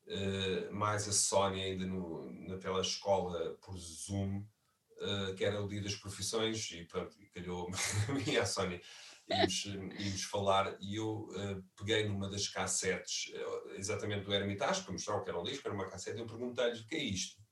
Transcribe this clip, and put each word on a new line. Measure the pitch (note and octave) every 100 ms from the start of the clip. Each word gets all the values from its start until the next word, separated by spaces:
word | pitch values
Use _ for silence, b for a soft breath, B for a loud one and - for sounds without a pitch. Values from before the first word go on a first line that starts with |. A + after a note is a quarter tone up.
| -
eh, | F#2 G2 G2 F#2+ F2+ -
mais | G2+ G#2 G#2+ G#2
a |
Sónia | G2 - G2 G2 F#2+
ainda | F#2+ F#2+ F#2
no, | F#2+ E2+ D#2+ - D#2+ F2
naquela | F#2 F#2+ F#2+
escola | F2+ - G2+ G2 F2+ E2+ E2 -
por | - F#2
Zoom, | E2 E2 - G2 G2 G2 G#2 _ _ _ _ -
eh, | - G2+ F#2+ F#2+
que | G2+
era | G#2
o | G2
dia | G2+
das | G2 -
profissões, | G2+ - G2 A2+ A2 G#2+ -
e | E2+ E2+
pronto, | F#2 F2+ -
e | -
calhou | F2+ F2+ F2+ F2+
<laughs> | F#2 - G2+ A2
a |
mim | C#3 D3+
e | C3
a | G2+
Sónia. | - F#2 F2 b b b b -
Íamos, | - - - G2+
íamos | F#2+ F#2 - G2+ F#2+
falar, | - G#2 G2 F#2+ F2+ -
e | G2 G#2
eu, | A2 G#2+ - -
eh, | G2+ F#2+ F#2 -
peguei | G2+ A2 G#2
numa | G2 G2
das | G2+ -
cassetes, | G2 F#2 - F#2+ F2+ - - -
eh, | - - - - F#2+
exatamente | G2 G2+ G#2+ G2+ F#2+
do |
Hermitage, | G2+ G2+ G2+ C#3 F#3+
para | -
mostrar | F2+ - G#2
o |
que | -
era | E2+
um |
disco, | G2+ - A2
era | G2+
uma | F#2+
cassete, | F#2 - G#2+
e |
eu | A#2
perguntei-lhes: | A2+ B2 A#2+ A#2+ A2+
"O | A2
que | -
é |
isto?" | A2+ F2+ - - -